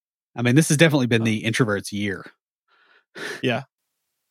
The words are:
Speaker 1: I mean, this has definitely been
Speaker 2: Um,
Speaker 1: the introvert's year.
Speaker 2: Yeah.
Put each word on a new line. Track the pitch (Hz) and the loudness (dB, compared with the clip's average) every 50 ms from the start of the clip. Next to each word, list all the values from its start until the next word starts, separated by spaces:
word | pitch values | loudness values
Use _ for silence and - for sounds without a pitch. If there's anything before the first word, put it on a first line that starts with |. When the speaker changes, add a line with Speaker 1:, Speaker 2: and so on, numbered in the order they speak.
| _ _ _ _ _ _ - | _ _ _ _ _ _ -8
Speaker 1:
I | 120 120 | -2 0
mean, | 120 123 | 2 4
this | 156 165 - | 4 4 4
has | 156 | 4
definitely | 139 165 156 151 139 123 | 4 4 4 4 2 0
been | 117 123 113 113 | 2 0 0 2
Speaker 2:
Um, | |
Speaker 1:
the | 113 107 104 - | 0 -2 -2 -2
introvert's | 113 - - 123 104 101 95 - - | -2 0 0 0 0 -2 -4 -6 -6
year. | 104 101 104 101 92 - - - _ _ _ _ _ _ _ _ _ _ _ _ _ _ _ _ - - - - - - | -6 -6 -4 -4 -6 -8 -12 -18 _ _ _ _ _ _ _ _ _ _ _ _ _ _ _ _ -16 -12 -12 -12 -8 -6
Speaker 2:
Yeah. | - 127 117 127 - _ _ _ _ _ _ _ _ _ _ _ _ _ | -4 -2 -2 -4 -6 _ _ _ _ _ _ _ _ _ _ _ _ _